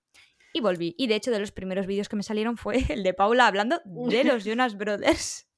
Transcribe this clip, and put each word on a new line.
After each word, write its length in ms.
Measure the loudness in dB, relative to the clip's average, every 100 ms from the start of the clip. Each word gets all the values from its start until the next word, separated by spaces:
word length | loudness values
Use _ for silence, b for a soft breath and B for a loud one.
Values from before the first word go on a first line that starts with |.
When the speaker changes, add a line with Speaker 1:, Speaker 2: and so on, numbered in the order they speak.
| _ b b b _
Speaker 1:
Y 80 | -2
volví. 340 | 0 0 -4 -2
Y 100 | 0
de 80 | 0
hecho, 160 | 0
de 80 | -2
los 120 | -4
primeros 340 | -8 -6 -4 -2
vídeos 220 | -4 -4
que 60 | -6
me 60 |
salieron 340 | -4 -2 -2 -4
fue 180 | -2 0
<laughs> 140 | 0
el 140 | 0
de 100 | 0 2
Paula 320 | 4 6 6
hablando 340 | 4 0 -2 -4
de 380 | -6 0 2 4
los 180 | 2
Speaker 2:
<laughs> 20 | 0
Speaker 1:
Jonas 320 | 0 0 -2
Brothers. 720 | -4 0 2 2 -2 -10 -16